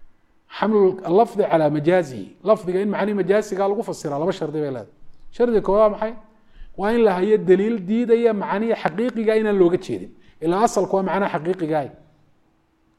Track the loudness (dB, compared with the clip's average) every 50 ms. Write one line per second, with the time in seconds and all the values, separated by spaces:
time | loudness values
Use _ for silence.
0 | -20 -20 -20 _ _ _ _ _ _ _ -6 -4 0 2 4 4 4 4 2 0
1 | -2 0 2 2 2 2 0 -2 0 2 2 2 2 2 0 0 2 2 2 2
2 | 2 -2 -6 -12 -12 -14 -16 -4 0 0 0 2 0 -2 -2 -2 -2 -2 -2 -2
3 | -2 -2 -2 0 0 2 2 2 0 -2 -4 -2 -2 -2 -2 -2 -4 -6 -8 -8
4 | -8 -6 -4 -2 -2 -2 -4 -4 -6 -6 -4 -4 -6 -6 -6 -8 -10 -14 _ _
5 | -20 -18 -18 -18 -18 -12 -4 -2 0 2 2 0 2 2 2 4 4 2 2 0
6 | -6 -8 -8 -10 -18 -20 _ _ _ _ -20 -18 -18 -14 -8 -4 -2 0 2 4
7 | 4 4 4 2 2 2 2 2 4 4 4 4 4 2 -2 -2 -2 -2 -2 0
8 | 2 2 2 4 4 2 0 0 -2 -4 -4 -2 -2 -2 -2 -2 -2 -4 -2 -2
9 | -4 -4 -4 -2 0 0 2 2 2 2 4 4 4 4 4 0 -2 -6 -8 -8
10 | -10 -12 -18 -20 -20 -20 -14 _ -2 -2 2 2 2 2 2 0 0 0 0 0
11 | 0 0 0 0 0 0 -2 -2 -2 -4 -4 -4 -2 -2 -2 -2 -4 -4 -10 -18
12 | _ _ _ _ _ _ _ _ _ _ _ _ _ _ _ _ _ _ _